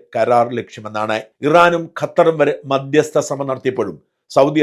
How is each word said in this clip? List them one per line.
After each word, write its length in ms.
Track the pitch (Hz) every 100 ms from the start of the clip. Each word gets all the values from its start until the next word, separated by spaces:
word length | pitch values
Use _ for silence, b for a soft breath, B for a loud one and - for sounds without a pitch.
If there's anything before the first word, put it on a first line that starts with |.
| _ 117
കരാർ 300 | 113 120 120 117
ലക്ഷ്യമെന്നാണ്. 580 | 98 - 107 107 110 110 - _ 143
ഇറാനും 360 | 170 175 170 165 -
ഖത്തറും 380 | 147 - 165 156
വരെ 120 | 147 - 139
മധ്യസ്ഥ 480 | 135 139 147 151 151 -
ശ്രമം 220 | 139 139
നടത്തിയപ്പോഴും 460 | 127 131 123 98 76 _ _ -
സൗദി 300 | 139 143 156